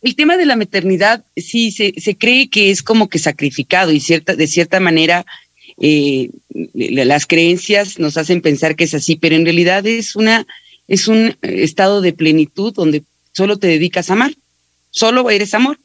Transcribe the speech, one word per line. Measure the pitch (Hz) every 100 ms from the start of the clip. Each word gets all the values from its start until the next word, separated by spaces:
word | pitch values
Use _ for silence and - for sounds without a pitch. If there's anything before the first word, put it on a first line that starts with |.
el | 247
tema | 254 302 370
de |
la | 320 233
maternidad, | 202 202 180 185 196 226 _ -
sí, | 175 233 226
se, | - 202 180
se | - 196
cree | 233 254 262
que | 214 202
es | 196
como | - 226 214
que | 170
sacrificado | 151 147 143 - 147 180 185
y | 151
cierta, | - 165 156
de | - 156
cierta | 170 165 190
manera, | 185 160 160 175 175 - _ _ - -
eh, | 147 151 143 131 127 - _ - -
la, | - - 131
las | 127 147 -
creencias | 165 170 175 - 202 202 -
nos | 156 151
hacen | 156 175
pensar | 165 143 160 160
que |
es | 165
así, | 151 131 160
pero | -
en | 160
realidad | 165 170 175 190 202
es | 233 214
una, | 208 220 226 - - _ - _
es | 190 -
un | 220 226 262
estado | - 90 156 - 190 202
de | 180
plenitud | 165 160 156 151 - 208
donde | 208 160 147 - _ _
solo | - 190 202
te | 196
dedicas | 160 175 - 180
a |
amar, | 196 269 311 _ _ _ _ _
solo | - 226 247 247
eres | 208 202
amor | 214 254 294